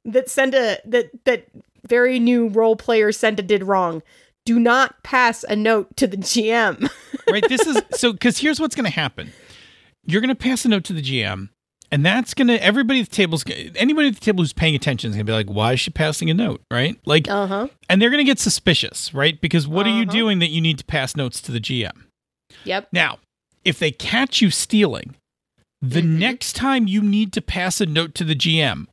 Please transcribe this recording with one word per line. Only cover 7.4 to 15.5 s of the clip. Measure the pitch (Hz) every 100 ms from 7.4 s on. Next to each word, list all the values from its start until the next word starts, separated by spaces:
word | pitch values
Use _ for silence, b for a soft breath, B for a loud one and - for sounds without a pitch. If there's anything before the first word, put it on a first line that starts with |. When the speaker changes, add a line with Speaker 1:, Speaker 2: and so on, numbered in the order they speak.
| 240
Speaker 2:
This | 254 320
is, | 240 -
so, | - 240
'cause | 202 247 -
here's | 302 294
what's | 311
gonna | - 214
happen. | 160 143 - 76 B B B B B B B
You're | - 190
gonna | 254
pass | 254 254 254 247
a |
note | 202
to | 160
the | 165
G | 135 131
M, | 98 98 98 _ _ _ _
and | 143
that's | 165 233 233
gonna, | - 240 226
everybody | 190 233 240 262
at | 202
the | -
table's, | 180 160 - - 80 170
anybody | 247 311 285
at | 208
the |
table | 214 190
who's | 156
paying | - 160
attention | 143 147 127 117
is | 104
gonna |
be | 107
like, | 110
"Why | 101